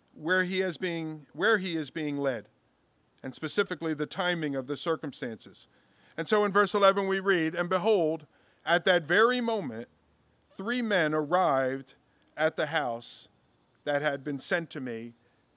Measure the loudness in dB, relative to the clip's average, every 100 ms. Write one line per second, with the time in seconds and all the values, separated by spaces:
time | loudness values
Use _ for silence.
0 | _ -10 0 0 0 -2 -2 -2 -4 -4
1 | -6 -10 -14 -2 2 2 0 -4 -4 -6
2 | -4 -2 -2 -2 -10 _ _ _ _ _
3 | _ _ -12 -8 -6 -2 -2 -2 -4 -4
4 | -4 -2 -2 -2 -2 -4 -6 -6 -4 -4
5 | -4 -8 -10 -10 -16 -20 -20 _ _ _
6 | _ -8 0 2 4 4 2 6 6 6
7 | 0 0 2 2 2 -2 0 2 4 4
8 | 4 0 -8 _ _ _ 2 4 6 2
9 | 4 4 4 4 0 -2 -4 -8 -12 _
10 | _ _ _ _ _ -12 -4 -2 0 2
11 | 2 0 2 2 4 2 0 -4 -10 -20
12 | _ _ _ -2 -2 0 -2 -2 -2 -6
13 | -10 -16 -20 _ _ _ _ _ -2 0
14 | 0 -2 -6 -6 -2 -4 -4 -8 -8 -8
15 | -10 -18 _ _ _